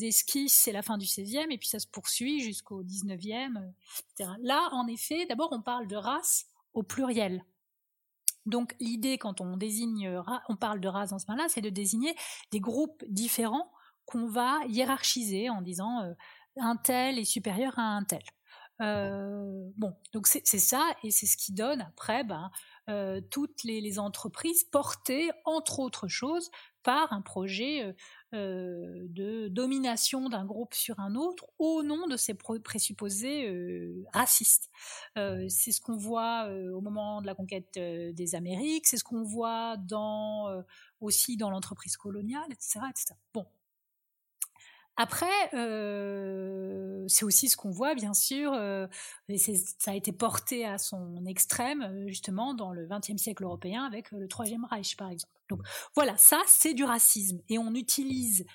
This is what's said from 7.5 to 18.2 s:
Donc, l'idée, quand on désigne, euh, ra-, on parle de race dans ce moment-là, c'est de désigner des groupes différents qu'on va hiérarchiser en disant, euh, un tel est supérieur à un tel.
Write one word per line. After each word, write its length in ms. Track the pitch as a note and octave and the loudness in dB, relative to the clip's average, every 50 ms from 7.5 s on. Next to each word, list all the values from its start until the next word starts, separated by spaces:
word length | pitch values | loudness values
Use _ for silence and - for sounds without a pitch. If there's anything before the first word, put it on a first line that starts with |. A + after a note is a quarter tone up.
| _ _ _ _ _ _ _ _ _ _ _ _ _ _ _ - - - - | _ _ _ _ _ _ _ _ _ _ _ _ _ _ _ 0 0 0 0
Donc, 300 | G#3+ A#3 A#3+ A#3+ - - - | 0 0 0 0 -2 -4 -4
l'idée, 380 | B3 A3+ A#3+ A3 G#3+ C4 C4 | -2 -2 0 0 0 0 0
quand 220 | - - G#3 F#3+ - | 0 -2 -4 -4 -4
on 160 | F#3 F3+ F#3 | -4 -4 -2
désigne, 520 | F#3+ G#3+ A3 G#3 A3 A#3 A#3 A3 G#3 G3 | -2 -2 -2 -2 0 0 -2 -2 -2 -2
euh, 120 | F#3 F3+ F3+ | -2 -4 -4
ra-, 220 | E3 G#3 B3 B3 - - | -4 -4 -4 -4 -4 -4
on 60 | G#3+ | -2
parle 260 | F#3+ A#3+ G#3+ G#3+ G3 | 0 0 0 0 0
de 60 | F3+ | -2
race 240 | F#3+ F3+ G3+ G3+ F#3+ | -2 0 -2 -2 -2
dans 80 | G3 G3 | -4 -6
ce 60 | - - | -6 -4
moment-là, 180 | G#3+ C4+ E4 | -2 0 0
c'est 140 | D#4+ - A#3 | 0 0 -2
de 80 | G3+ G#3+ | -2 -2
désigner 460 | F#3 G3+ G3+ F#3+ A3 A3 C4 D#4+ E4 - - - - - - - | -2 0 0 2 2 2 2 0 -2 -4 -6 -10 -10 -12 -8 -4
des 80 | G#3 G#3 | -4 -2
groupes 460 | F#3+ A#3+ A3+ C4+ D#4+ - - - - | -2 0 0 0 0 0 -2 -8 -8
différents 640 | - G3 G#3 A#3 A#3 - - A#3 G#3+ A3+ D#4 F4+ - - - - - _ _ _ | -4 -2 0 0 0 2 2 2 2 0 0 -2 -4 -10 -20 -20 -20 _ _ _
qu'on 220 | - - A#3 A#3 | -6 -4 -2 -2
va 320 | A3+ G#3 B3 A#3+ B3+ C#4+ D4+ D4 | 0 2 2 4 4 4 2 2
hiérarchiser 840 | B3+ G#3 A#3+ B3+ B3 C4+ C4 - - - B3+ A3+ G3+ F#3+ F#3+ A3+ B3+ | 2 2 2 4 4 2 2 2 2 2 2 0 0 0 0 0 0
en 120 | A3+ F#3+ | -2 -2
disant, 400 | F3+ F3+ F3 F3 G3 A3+ B3 A#3+ | -4 -6 -4 -4 -2 -2 -2 -2
euh, 120 | F#3+ F3 F3 - - - - - - _ - | -2 -4 -8 -10 -16 -20 -20 -20 -20 _ -6
un 180 | C4+ A#3 A#3 A#3+ | 0 2 2 2
tel 440 | A#3 - - B3 B3+ B3+ C4+ C4+ A#3+ | 4 4 4 4 4 4 2 2 0
est 60 | G#3 | 0
supérieur 520 | - - A3+ - A3 F3+ G#3 C4 C4+ B3 B3 | 0 0 0 0 0 0 0 0 0 0 0
à 40 | A3+ | 2
un 200 | A3 G#3 G#3 G3+ | 2 2 0 0
tel. 200 | - E3+ D3+ | 0 -2 -2